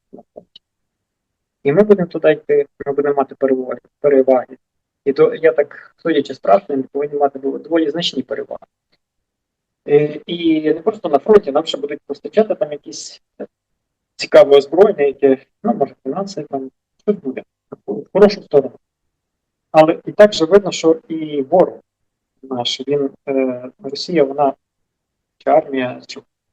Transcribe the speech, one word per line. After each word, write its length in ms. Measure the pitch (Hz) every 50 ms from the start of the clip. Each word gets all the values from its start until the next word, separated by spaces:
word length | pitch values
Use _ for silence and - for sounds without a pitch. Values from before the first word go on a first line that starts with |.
| _ _
на 100 | - - - _ _
фронті. 280 | - - _ - - _ _ _ _ _ _ _ _ _ _ _ _ _ _ _ _ _ _ _ _ -
І 80 | 139 143
ми 100 | 180 214
будемо 240 | 214 202 190 175 175
туди 240 | - 165 160 156
йти, 340 | 151 151 - - 147 143 139 - _ - -
ми 80 | 139 135
будемо 220 | 143 139 143 143
мати 200 | 143 139 - -
переваги, 440 | - - 131 131 131 127 123 120 120 - _ _ _
переваги. 580 | - 147 139 131 131 131 131 127 117 - 131 - _ _ _ _ _ _ _ _ -
І 80 | 143 131
то, 220 | 147 156 156 -
я 160 | - 156 160
так, 440 | 156 - 143 - - - - - _ _
судячи 360 | - 170 160 147 - - 135
з 60 | -
практики, 380 | - - - - - - 143 135
ми 60 | 131
повинні 320 | - - 139 147 147 147
мати 240 | 143 143 135 - 135
дов-, 200 | 135 135 135 -
доволі 300 | - 151 165 165 160 156
значні 340 | 151 170 170 - - 135 123
переваги. 420 | - 117 107 107 - - - - - _ _ _ _ _ _ _ _ _ _ _ _ _ _ _ _ _ _ _ _ _ _ _ -
Е, 340 | 147 147 151 147 156 151 -
і 360 | - 175 170 170 165 156 156
не 200 | 156 151 156 165
просто 280 | - - 220 - - 165
на 100 | - -
фронті, 320 | - - 214 202 - -
нам 140 | 135 151 -
ще 120 | - - -
будуть 240 | - 143 147 - _
постачати 500 | - 143 - - - - 208 220 214 180
там 160 | - - 151
якісь 500 | 147 143 _ - 151 - - - - - _ _ _ - 208 - _ _ _ _ _ _ _ _ _ _ _ _ _
цікаве 420 | - - - - 156 143 139 139 143
озброєння, 460 | 135 - 160 165 202 214 180 147 143
яке, 340 | 143 131 - - 139 131 131 - _ _ _ -
ну, 100 | 220 226
може, 220 | - 135 131 - _ -
фінанси, 420 | 131 143 180 202 196 - - 147 -
там, 220 | 143 135 135 131 - _ _ _ _ _ _
щось 100 | - 208
буде, 280 | - - 135 127 131 - _ _ _ _ _ - - _ -
в 180 | - - - - -
хорошу 280 | 185 208 202 - -
сторону. 380 | - _ - 143 131 120 - - _ _ _ _ _ _ _ _ _ _ _ _ _ _ _ _ _ _
Але 300 | - 156 156 160 165 - -
і 60 | 160
так 220 | 151 - 208 208 208
же 120 | - 160
видно, 260 | 160 185 208 196 175
що 300 | - - - 160 160 160 - -
і 340 | 160 160 156 151 147 143
ворог 380 | 131 131 156 185 160 - - - - _ _ _ _ _ _ _ _ _ _ _
наш, 400 | - 135 131 123 120 - - - 131 135
він, 220 | 143 143 139 135 135 _ _ -
е, 440 | 135 135 131 131 127 123 127 131 - _
Росія, 440 | - 135 143 - - - 180 160 143
вона, 300 | 135 135 147 147 139 - _ _ _ _ _ _ _ _ _ _ _ _ _ _ _ _ _
чи 120 | _ 135
армія, 520 | 139 156 151 147 135 131 127 123 127 127 - -
чи 140 | - 139 - _ _ _ _ _